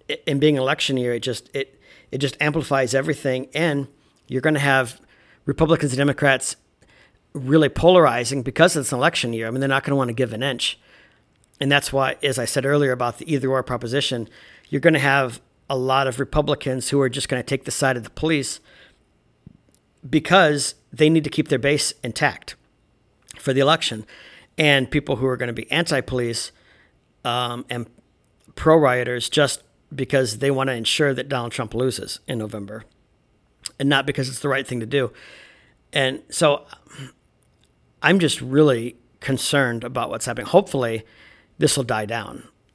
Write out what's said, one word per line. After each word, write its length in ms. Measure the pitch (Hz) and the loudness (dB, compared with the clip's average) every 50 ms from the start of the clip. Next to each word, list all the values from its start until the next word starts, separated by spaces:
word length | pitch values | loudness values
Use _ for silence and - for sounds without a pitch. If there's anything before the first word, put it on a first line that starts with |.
| _ _ | _ _
I-, 80 | 143 - _ | -10 -8 _
in 140 | 165 143 139 | -2 0 2
being 160 | 147 156 147 | 4 4 4
election 420 | 131 131 135 151 - - - 135 127 | 4 0 0 0 -2 -2 -2 0 0
year, 160 | 123 120 120 | 0 -2 -2
it 80 | 117 | -4
just, 340 | 120 131 117 - - _ - | -4 -4 -6 -6 -8 _ -8
it, 240 | 139 135 - _ _ _ _ - - _ _ | -8 -8 -8 _ _ _ _ -20 -20 _ _
it 60 | - 139 | -6 -4
just 200 | 143 131 - - | -4 -4 -2 0
amplifies 540 | 151 151 143 165 135 - 135 135 131 113 135 | -2 0 0 -2 -2 0 2 2 2 2 2
everything. 540 | 135 139 160 143 - - 135 131 127 - - - | 0 0 0 -4 -2 -2 -2 -2 -2 -4 -6 -4
And 340 | 151 165 160 143 143 139 - _ _ _ _ _ _ _ _ | 0 0 2 0 0 -4 -6 _ _ _ _ _ _ _ _
you're 140 | 127 131 | -6 0
gonna 180 | 139 156 151 147 | 0 2 2 2
have 400 | 143 143 135 135 127 120 - - _ _ _ _ _ _ _ _ _ | 2 4 4 4 2 0 -6 -16 _ _ _ _ _ _ _ _ _
Republicans 480 | 139 139 - 160 151 165 156 156 135 123 | -4 0 2 4 4 4 2 2 -2 0
and 40 | 131 | 0
Democrats 600 | 143 143 131 - 147 139 135 131 - - - _ _ _ _ _ _ _ _ _ _ _ _ _ _ _ _ | 0 0 0 2 2 2 2 2 0 -6 -8 _ _ _ _ _ _ _ _ _ _ _ _ _ _ _ _
really 360 | 147 127 131 151 160 151 135 | -10 -2 4 4 6 6 4
polarizing 720 | - - 170 175 185 180 156 131 117 123 120 - 139 139 | 2 4 4 6 8 8 6 6 4 2 -2 -2 -4 -4
because 340 | 117 135 - - 165 180 - | -4 -6 2 4 4 4 4
it's 160 | 151 131 - | 0 -2 -2
an 60 | 135 123 | -2 2
election 340 | 135 165 - - - 120 | 0 0 0 0 -4 -2
year. 160 | 113 110 113 113 | -4 -4 -4 -4
I 40 | |
mean, 100 | 120 131 | -4 -2
they're 80 | 139 139 | -2 0
not 140 | 135 139 - | 0 0 0
gonna 120 | 143 139 | 0 0
wanna 180 | 139 131 120 117 | 0 0 0 0
give 200 | 120 127 110 110 | -2 -2 -2 -2
an 100 | 107 131 | -4 -4
inch. 340 | 139 127 120 - - - _ _ _ - - _ _ _ _ _ _ _ _ _ _ _ _ | -4 -4 -2 -4 -6 -6 _ _ _ -20 -20 _ _ _ _ _ _ _ _ _ _ _ _
And 120 | 143 139 | 0 4
that's 200 | 143 143 - - | 4 4 2 2
why, 260 | 135 135 135 131 131 - | 0 0 0 0 -2 -2
as 160 | - 143 127 127 | -2 -2 -2 0
I 80 | 117 | -2
said 200 | - - 135 123 | -2 -2 0 0
earlier 260 | 139 147 147 143 131 | 2 2 2 2 2
about 260 | 127 123 123 120 113 - | 0 0 -2 -4 -4 -6
the 140 | - 165 151 | -6 -4 -2
either 160 | 135 135 131 | -2 0 0
or 140 | 135 131 123 | 0 0 -2
proposition, 640 | - 127 110 120 113 127 143 - - 131 117 110 - - - - - - - _ _ | -2 -6 -6 -4 -2 -2 -2 -2 -2 -2 -4 -6 -8 -14 -20 -20 -20 -20 -20 _ _
you're 120 | 147 139 | -4 2
gonna 180 | - 170 156 143 | 4 4 4 4
have 420 | 135 139 139 139 131 120 117 - _ _ _ _ _ _ | 2 4 4 2 2 0 -4 -10 _ _ _ _ _ _
a 80 | 139 127 | -6 -4
lot 300 | 127 131 131 135 139 131 | 0 0 2 2 2 0
of 120 | 127 139 | -2 -4
Republicans 720 | 135 - - 151 143 151 143 - - 135 127 131 - - | -6 -2 0 -2 0 0 -2 -2 -2 -4 -4 -4 -4 -2
who 120 | 143 143 | 0 0
are 80 | 135 127 | 0 0
just 200 | 120 139 - - | -2 -4 -6 -4
gonna 140 | 135 123 117 | -4 -6 -4
take 200 | - 139 135 - | -4 -6 -6 -4
the 80 | 123 | -6
side 260 | - - 139 135 127 120 | -4 -2 -2 -2 -2 -2
of 60 | 113 | -6
the 60 | - | -12
police 500 | _ - 156 160 160 143 131 - - - _ _ - - - _ _ _ _ _ _ _ _ _ _ _ _ - _ _ _ _ _ _ _ _ _ _ - 127 | _ -6 -2 0 0 0 -2 -4 -10 -12 _ _ -20 -20 -20 _ _ _ _ _ _ _ _ _ _ _ _ -20 _ _ _ _ _ _ _ _ _ _ -10 -2
because 680 | 156 151 - - 175 196 175 151 147 143 - - - _ _ _ - | -2 0 2 4 4 6 6 6 4 0 -2 -4 -6 _ _ _ 0
they 160 | - 156 156 | 2 4 6
need 140 | 165 160 151 | 6 4 2
to 60 | 147 | 0
keep 180 | - 156 - - | -2 -2 0 0
their 120 | 143 123 | 0 0
base 340 | 127 139 151 143 - - - _ - | 2 0 0 0 0 -4 -6 _ -10
intact 520 | 117 - - 156 131 - - - - - _ _ _ _ _ _ _ _ _ _ _ _ _ _ - - - | -8 -4 0 0 0 0 -2 -14 -18 -20 _ _ _ _ _ _ _ _ _ _ _ _ _ _ -20 -20 -10
for 160 | - 139 127 | -4 -2 0
the 60 | 135 | 2
election, 460 | 139 143 160 156 - - 117 107 110 _ - - - - - - - _ _ - | 4 4 4 2 2 -4 -6 -6 -10 _ -18 -20 -20 -20 -20 -20 -20 _ _ 2
and 340 | 156 147 143 135 127 - | 4 6 6 4 4 2
people 260 | - 147 - - 139 110 | 0 -2 0 0 -2 0
who 80 | 131 131 | 0 -2
are 100 | 127 120 | 0 -2
gonna 160 | 127 120 117 | -4 -6 -6
be 160 | 113 - - | -8 -6 -4
anti-police, 800 | - 160 170 - - 131 - - 127 123 123 117 117 - - - _ _ _ _ _ _ _ _ _ _ _ _ _ _ _ | -2 -2 0 0 -2 -2 -2 -2 -4 -2 -2 -2 -4 -6 -8 -10 _ _ _ _ _ _ _ _ _ _ _ _ _ _ _
um, 420 | 120 120 123 123 120 120 120 123 _ | -4 -2 -2 -2 -4 -6 -8 -10 _
and 180 | 123 120 113 - _ _ _ _ _ _ _ _ _ _ _ - _ | -8 -8 -8 -10 _ _ _ _ _ _ _ _ _ _ _ -20 _
pro-rioters 720 | - - 156 160 165 147 131 127 123 123 123 123 120 - - | -2 4 6 6 6 6 4 2 2 -2 -4 -4 -4 -6 -2
just 340 | - 156 143 139 - - _ _ _ _ _ _ - | 2 2 2 2 0 -6 _ _ _ _ _ _ -8
because 460 | 135 131 - 143 135 131 110 110 107 | -8 -4 0 2 2 2 0 -2 -2
they 120 | 135 139 | 0 0
wanna 220 | 139 131 135 135 127 | 0 0 0 -2 -2
ensure 400 | 113 113 - - - 151 139 131 | -2 -2 -2 0 2 2 0 0
that 160 | 135 131 143 | -2 -4 -4
Donald 220 | 139 123 117 117 | -4 -6 -6 -6
Trump 220 | - - 117 104 - | -6 -8 -8 -6 -4
loses 460 | 113 127 131 117 - - - - - _ - | -2 -2 -2 -2 -4 -8 -10 -12 -14 _ -8
in 100 | 131 113 | -6 -6
November, 460 | 107 104 113 104 101 101 107 113 - _ _ _ _ _ _ _ _ _ _ _ _ _ _ _ _ - - _ | -6 -6 -8 -10 -10 -12 -14 -16 -16 _ _ _ _ _ _ _ _ _ _ _ _ _ _ _ _ -16 -8 _
and 100 | 139 139 | 0 2
not 160 | 147 135 135 | 2 2 0
because 240 | 147 139 - 131 131 | 0 -4 -4 -4 -6
it's 100 | 127 - | -6 -6
the 100 | - 139 | -4 -2
right 180 | 127 135 - - | -2 -2 -4 -4
thing 120 | 127 120 | -6 -6
to 60 | 113 | -6
do. 260 | 113 139 139 127 117 - - - - - - - - - _ _ _ _ _ _ _ | -2 0 0 0 -2 -4 -12 -20 -20 -20 -20 -20 -20 -20 _ _ _ _ _ _ _
And 300 | - 151 135 131 131 - - _ | -2 -2 0 0 -2 -4 -12 _
so 360 | - - 165 147 143 - - _ - _ _ _ - - 135 131 _ _ _ _ _ _ _ _ _ _ _ _ _ _ _ _ _ _ | -2 2 2 2 2 2 -4 _ -20 _ _ _ -20 -18 -18 -18 _ _ _ _ _ _ _ _ _ _ _ _ _ _ _ _ _ _
I'm 180 | - 151 185 196 | 2 2 4 4
just 220 | 165 135 - - | 4 2 0 -2
really 540 | 120 127 135 147 156 143 127 117 117 123 - _ _ _ _ _ | -6 0 4 4 6 6 4 2 -2 -8 -12 _ _ _ _ _
concerned 640 | - - 135 123 - - 156 143 135 120 117 113 117 | -4 -4 -4 -2 -2 0 2 2 2 2 0 -4 -6
about 260 | 123 127 120 117 - | -6 -6 -6 -4 -4
what's 160 | - 117 - | -6 -6 -6
happening. 220 | 127 113 123 104 - | -6 -6 -6 -6 2
Hopefully 580 | - 196 - - - 139 123 113 113 110 - _ _ - - - - _ _ _ _ _ | 2 2 2 4 -2 -2 -2 -2 -4 -6 -8 _ _ -20 -20 -20 -20 _ _ _ _ _
this 180 | 165 139 - | 0 2 2
will 80 | 143 127 | 0 -2
die 220 | 120 120 107 107 | -2 -2 -2 -2
down. 420 | 101 113 117 101 - - - - - _ _ _ _ | -4 -4 -6 -6 -8 -12 -16 -18 -20 _ _ _ _